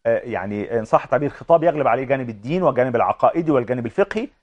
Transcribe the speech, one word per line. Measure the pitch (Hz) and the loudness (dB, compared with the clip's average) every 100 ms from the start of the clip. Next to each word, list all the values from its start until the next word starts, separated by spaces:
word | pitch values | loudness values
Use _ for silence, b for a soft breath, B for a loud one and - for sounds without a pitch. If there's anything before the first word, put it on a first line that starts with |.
| 117 | -2
آه، | 113 | 0
يعني | 123 101 98 104 101 117 | -2 -6 -6 -6 -2 -4
إن | 110 | 0
صح | 156 | 0
التعبير | - 127 143 | 2 -2 -2
خطاب | - - 170 | -4 2 2
يغلب | 165 151 127 | 4 2 0
عليه | 123 | 0
جانب | 131 135 123 | 0 -2 -4
الدين | 107 113 175 | -8 -4 0
والجانب | 170 120 131 117 | 2 2 2 2
العقائدي | 95 - 127 165 160 | 0 2 2 2 0
والجانب | 139 117 127 117 | 0 0 -4 -4
الفقهي، | - 196 214 262 _ | -2 -2 -2 -8 _